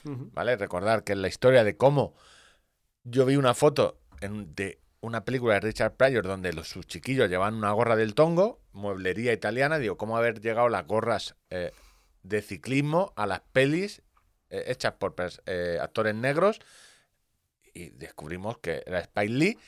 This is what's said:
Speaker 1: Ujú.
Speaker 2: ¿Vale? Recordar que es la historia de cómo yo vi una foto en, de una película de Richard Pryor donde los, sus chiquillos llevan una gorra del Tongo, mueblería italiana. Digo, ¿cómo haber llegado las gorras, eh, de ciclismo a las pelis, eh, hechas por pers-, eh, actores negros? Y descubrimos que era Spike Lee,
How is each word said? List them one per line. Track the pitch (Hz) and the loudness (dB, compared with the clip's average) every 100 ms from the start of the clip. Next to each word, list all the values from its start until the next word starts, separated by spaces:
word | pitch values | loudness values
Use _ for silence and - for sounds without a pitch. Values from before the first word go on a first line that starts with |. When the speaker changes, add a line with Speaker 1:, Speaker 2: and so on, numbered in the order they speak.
Speaker 1:
Ujú. | 151 131 135 | -12 -10 -10
Speaker 2:
¿Vale? | - 104 120 | -6 -2 -2
Recordar | 98 90 101 113 | -2 -2 0 0
que | - | 0
es | 98 | -2
la | 95 | -2
historia | - 127 131 | 2 6 6
de | 107 - | 6 4
cómo | 131 143 110 - - - _ _ _ _ _ _ | 4 4 0 -4 -20 -20 _ _ _ _ _ _
yo | 123 123 | -2 2
vi | 131 139 | 4 4
una | 131 | 4
foto | 120 151 143 110 - _ - | 4 4 4 0 -2 _ -12
en, | 98 104 95 | -10 -8 -10
de | 73 98 - _ _ | -6 -6 -8 _ _
una | 110 113 - | -8 -6 -4
película | 127 120 101 | 0 4 4
de | |
Richard | 107 107 110 - | 2 0 -2 4
Pryor | 135 123 92 | 4 4 0
donde | 98 90 | -2 -4
los, | 80 82 | -6 -8
sus | 95 85 | -12 -12
chiquillos | 87 123 131 107 | -10 -4 0 2
llevan | 90 101 110 | 2 0 0
una | 104 | 0
gorra | 104 117 110 | 0 2 2
del | 110 | 2
Tongo, | 104 160 170 208 254 _ | 2 2 4 0 -2 _
mueblería | 98 101 95 92 90 120 | -10 -8 -4 -4 -2 0
italiana. | 110 107 113 143 156 | 0 0 0 0 0
Digo, | 113 87 | -2 -4
¿cómo | 107 113 | -4 0
haber | 117 110 | 0 -2
llegado | 110 113 120 | -2 2 2
las | 104 78 | 0 -2
gorras, | 107 113 107 - - _ | -2 0 -2 -4 -14 _
eh, | 92 87 - - _ _ _ | -8 -8 -10 -20 _ _ _
de | 92 104 | -6 -4
ciclismo | 101 95 - 135 147 156 196 - | -4 -10 -4 -2 0 0 -2 -4
a | 104 | -4
las | 92 - | -4 -2
pelis, | - 131 156 202 - _ _ _ _ _ | 2 2 2 -4 -10 _ _ _ _ _
eh, | 95 - | -8 -6
hechas | 127 113 | -4 -4
por | - 95 80 | -4 -4 -4
pers-, | 90 - - | -8 -8 -8
eh, | 92 87 85 | -4 -4 -4
actores | 67 - 107 107 | -4 -2 -2 -2
negros? | 131 143 190 220 - - - _ _ _ _ _ _ _ _ | -2 0 0 0 -8 -20 -20 _ _ _ _ _ _ _ _
Y | - 82 | -18 -18
descubrimos | 60 78 - 76 87 101 120 | -16 -18 -14 -12 -10 -8 -8
que | 85 76 - | -6 -6 -6
era | 90 | -6
Spike | 82 - 104 | -4 -4 -2
Lee, | 120 170 226 | 0 0 -2